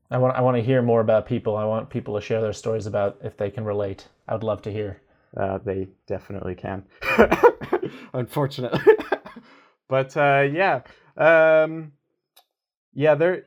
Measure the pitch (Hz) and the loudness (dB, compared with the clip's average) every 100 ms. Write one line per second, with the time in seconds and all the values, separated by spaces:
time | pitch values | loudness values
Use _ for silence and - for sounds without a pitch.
0 | - 123 127 127 127 123 113 131 120 117 | -6 0 0 2 0 0 2 2 2 2
1 | 110 107 - 117 113 107 107 110 - 120 | 4 2 0 -4 -2 -2 -2 -4 -6 -8
2 | 101 104 - 113 110 98 117 110 104 104 | -6 -6 -4 -2 -2 -4 -6 -4 -4 -2
3 | 101 - 110 - 101 110 107 101 101 98 | -2 -4 -12 -6 -6 -6 -4 -4 -4 -8
4 | - _ - 110 110 101 110 104 104 95 | -18 _ -8 -6 -4 -6 -6 -8 -8 -10
5 | _ _ _ - 98 95 98 95 95 _ | _ _ _ -6 -4 -4 -6 -6 -8 _
6 | - 92 - 98 92 92 101 98 - - | -10 -10 -10 -10 -10 -10 -10 -10 -12 -10
7 | - - 208 330 466 - - 359 - - | -2 2 4 4 2 2 -6 -6 -6 -14
8 | - 127 117 147 139 - 120 - 415 427 | -10 -8 -6 -4 -4 -4 -6 0 4 4
9 | - - - - - - _ _ - 135 | 2 -8 -10 -20 -20 -20 _ _ -4 -2
10 | 135 156 143 139 139 160 190 131 - _ | 0 0 4 4 2 2 0 0 -4 _
11 | _ - 156 165 160 160 156 160 151 _ | _ 2 6 6 6 6 2 -2 -14 _
12 | _ _ _ _ _ _ _ _ _ 131 | _ _ _ _ _ _ _ _ _ 0
13 | 151 147 175 160 | 2 4 2 0